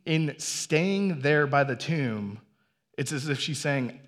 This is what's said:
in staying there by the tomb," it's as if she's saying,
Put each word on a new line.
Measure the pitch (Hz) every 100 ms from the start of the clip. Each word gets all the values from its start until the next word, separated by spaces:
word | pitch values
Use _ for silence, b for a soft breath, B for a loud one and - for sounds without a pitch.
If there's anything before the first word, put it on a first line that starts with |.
| -
in | 160 156 -
staying | - - - 156 185 196 196 156
there | 143 151 143
by | 139
the | 139 127
tomb," | - 165 131 107 101 104 - _ _ _ _ -
it's | 139
as | 151 147
if | 135
she's | - 147
saying, | 151 139 120 -